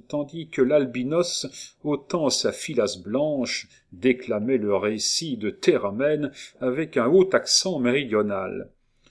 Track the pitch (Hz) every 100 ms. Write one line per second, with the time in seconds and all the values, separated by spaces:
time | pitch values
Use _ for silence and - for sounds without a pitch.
0 | - 147 139 165 156 - 127 147 131 120
1 | 127 165 175 - 135 - - _ 151 139
2 | - 208 143 - 107 - - 127 104 90
3 | 87 123 151 143 117 - - _ _ 90
4 | 127 123 - 107 113 131 104 98 104 107
5 | - - 165 113 101 - - 143 101 104
6 | 143 151 143 - - - 127 135 156 -
7 | 117 185 185 123 - - 190 160 123 135
8 | 135 107 104 98 92 95 - _ _ _
9 | _